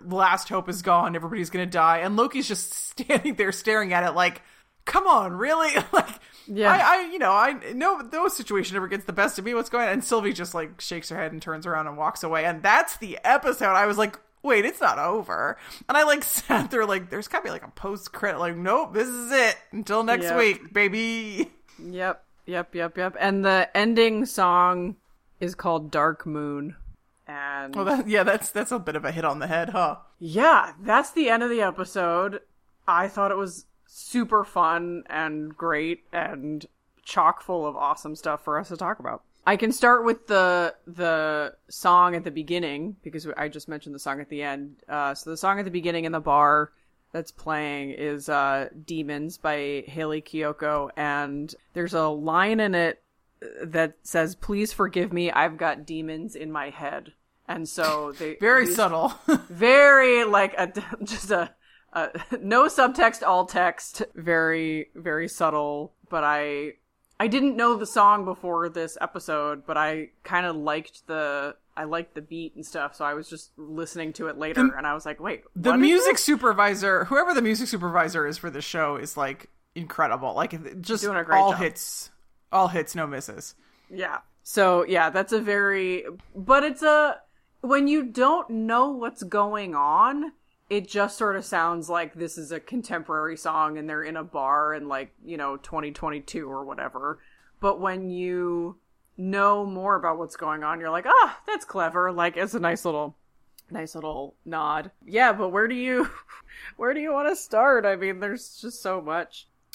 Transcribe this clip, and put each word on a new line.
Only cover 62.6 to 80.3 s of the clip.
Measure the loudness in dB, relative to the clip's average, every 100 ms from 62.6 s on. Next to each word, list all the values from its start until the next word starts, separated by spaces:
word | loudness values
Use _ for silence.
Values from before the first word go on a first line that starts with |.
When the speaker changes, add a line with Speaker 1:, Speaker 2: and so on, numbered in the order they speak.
| 6
Speaker 2:
subtext, | 6 2 6 4 4
all | 2 2 2
text, | 2 2 0 -8 -10 -10 -6
very, | 0 2 2 0 -2 -4 -8 -10
very | -6 -6 -6
subtle. | -2 0 0 -2 -4 -8 _ _
But | -2
I, | 0 0 -2 -6 -8 -12 _ _ _ -4
I | -2
didn't | 2 0 2
know | 2 2
the | 0
song | 4 6 4 0
before | -6 -4 -2 -2
this | -4 -8 -6
episode, | -8 -8 -6 -4 -2 -6 -4
but | -2
I | -2 -4 -10 _
kinda | -4 -2 -2
liked | -4 -4 -4 -6 -16 -8
the, | -4 -4 -4 -6 -10 _ -12
I |
liked | -6 -6 -8 -14
the |
beat | -14 -12 -12 -14
and | -12
stuff, | -8 -8 -6
so | -6
I |
was | -6 -10
just | -16 -18 -20
listening | -14 -10 -10 -10 -10
to | -8 -10
it | -8
later, | -4 0
Speaker 1:
The, | 0 -2
Speaker 2:
and | -6
I | -6
was | -8
like, | -10
"Wait, | -10 -10 -12 -2
Speaker 1:
the | 2
Speaker 2:
what | 6
is |
Speaker 1:
music | 6 6 4
Speaker 2:
this?" | 2
Speaker 1:
supervisor, | 2 2 2 4 2 2 2 2 2
whoever | 2 2 2
the |
music | 2 0 -2
supervisor | -4 -2 0 0 0 -4
is | -4
for | -10
this | -10 -6
show, | -2 -2 -2
is, | -6 -6
like, | -6 -6 -16 _ _ -14
incredible. | -8 -2 0 0 -2